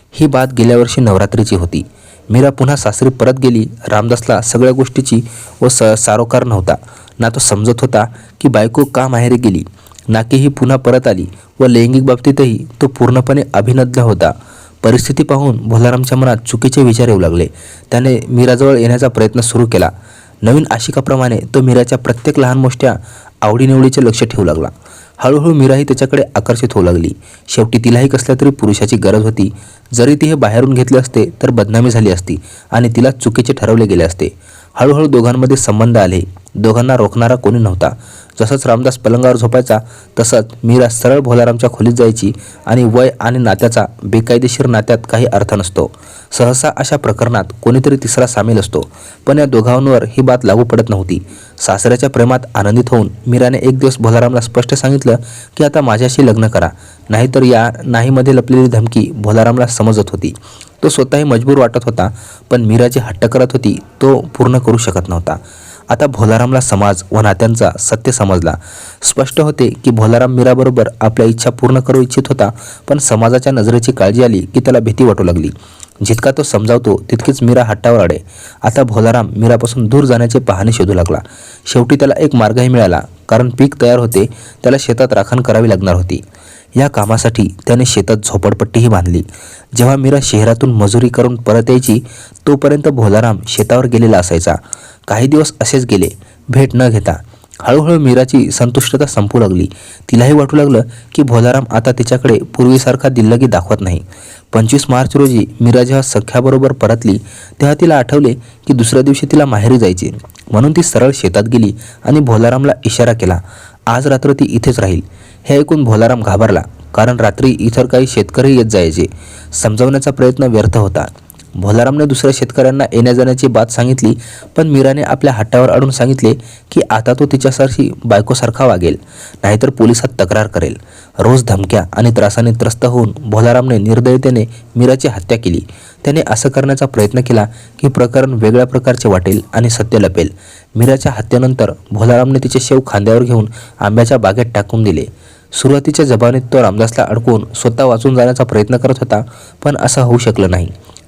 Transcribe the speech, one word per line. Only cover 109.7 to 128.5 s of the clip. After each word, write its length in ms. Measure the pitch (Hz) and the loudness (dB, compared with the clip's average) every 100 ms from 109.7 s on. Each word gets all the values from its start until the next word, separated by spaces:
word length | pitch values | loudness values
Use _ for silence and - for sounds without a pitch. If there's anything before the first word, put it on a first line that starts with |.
| 127 | 2
जायचे, 320 | 98 90 - - - - - | 2 -2 -6 -10 -16 -20 -4
म्हणून 220 | 110 143 | 0 2
ती 100 | 170 | 0
सरळ 280 | - 117 131 | 0 0 0
शेतात 280 | 135 95 95 | 0 -2 -2
गेली 300 | 113 117 104 - - - | 0 0 0 -2 -14 -8
आणि 160 | - 151 | 0 2
भोलारामला 520 | 131 113 117 127 139 - | 2 2 2 2 0 -2
इशारा 280 | 107 - 113 | -4 0 0
केला, 280 | 113 92 87 - - - - 113 | 0 -2 -2 -6 -20 -20 -10 -4
"आज 200 | 120 139 | -2 0
रात्र 260 | 131 143 | 0 0
ती 120 | 139 | 0
इथेच 360 | 143 117 131 120 | 0 -2 -2 -2
राहील." 200 | 95 85 - - - - | -2 -2 -6 -16 -20 -10
हे 140 | - 143 | -2 0
ऐकून 260 | 147 156 | 2 0
भोलाराम 380 | 123 110 117 123 | 2 2 2 0
घाबरला, 400 | 107 98 113 85 - - - | -2 0 0 0 -4 -14 -6
कारण 220 | - 117 120 | -2 0 0
रात्री 400 | 107 101 131 - | -2 0 0 0
इतर 260 | 113 113 127 | 0 0 0
काही 200 | 127 131 | 0 0
शेतकरी 500 | - 98 - 135 127 | -2 -2 0 2 2
येत 100 | 113 | 2
जायचे. 400 | 101 82 80 78 - - - - - | 0 0 -2 -4 -8 -20 -20 -14 -4
समजावण्याचा 480 | 113 110 127 139 143 | -2 0 0 0 -2
प्रयत्न 320 | 131 127 127 | 0 0 2
व्यर्थ 340 | 127 110 107 113 | 0 2 2 0
होता. 300 | 98 87 - - - - - | 0 -4 -8 -12 -20 -20 -14
भोलारामने 520 | 92 101 110 123 147 147 | -6 -2 0 2 0 0
दुसऱ्या 240 | 131 139 | 0 0
शेतकऱ्यांना 500 | 139 131 - 131 139 123 | 0 -2 0 0 0 0
येण्या-जाण्याची 540 | 117 123 123 127 127 135 | 2 2 2 0 0 0
बात 200 | 110 113 | 0 0
सांगितली, 480 | - 120 131 110 117 - - - - | -2 -2 0 0 -2 -8 -20 -8 -4
पण 120 | 160 | 0
मीराने 340 | 139 135 143 | 2 2 0
आपल्या 300 | - 135 143 | -2 -2 0
हट्टावर 380 | 123 110 123 131 | -2 0 2 2
अडून 200 | 127 135 | 2 0
सांगितले 440 | 127 127 135 110 - - - _ | 0 -2 0 0 -2 -6 -20 _
की 100 | - - | -4 -2
आता 220 | 110 117 | -2 -2
तो 140 | 123 143 | 0 0
तिच्यासारखी 640 | 131 135 135 135 - - - | 0 0 0 -2 0 -4 -4
बायकोसारखा 600 | 117 101 113 127 117 | 0 0 0 -2 -4